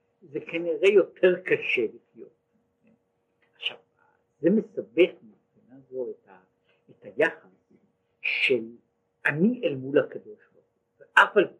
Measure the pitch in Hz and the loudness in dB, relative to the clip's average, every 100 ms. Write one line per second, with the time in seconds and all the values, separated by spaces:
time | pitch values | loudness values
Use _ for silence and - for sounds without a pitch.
0 | _ _ 160 143 - 170 175 151 190 208 | _ _ -14 -12 -10 -8 -6 0 4 4
1 | 160 - 185 180 - 147 - - 110 - | 2 2 2 2 -2 -4 -2 -2 -4 -6
2 | _ 113 - _ _ _ _ _ _ _ | _ -20 -20 _ _ _ _ _ _ _
3 | _ _ _ _ _ _ - 120 _ _ | _ _ _ _ _ _ -12 -12 _ _
4 | _ _ _ _ 151 214 - - 113 160 | _ _ _ _ 0 0 -2 -10 -8 2
5 | 185 - 110 101 _ _ _ 135 131 127 | 2 0 -20 _ _ _ _ -20 _ -10
6 | 117 104 104 92 92 _ _ _ _ - | -10 -12 _ -20 _ _ _ _ _ -20
7 | 104 104 160 - - _ _ _ _ _ | -18 -2 -2 -2 -18 _ _ _ _ _
8 | _ _ - - - 123 113 120 _ _ | _ _ -8 -4 0 0 -2 -14 _ _
9 | _ _ - 147 202 247 160 135 131 139 | _ _ -6 0 0 0 -4 -4 0 0
10 | - 143 110 104 _ _ _ _ _ _ | 0 -8 -18 -20 _ _ _ _ _ _
11 | - - 196 208 175 - | 0 2 4 2 0 -4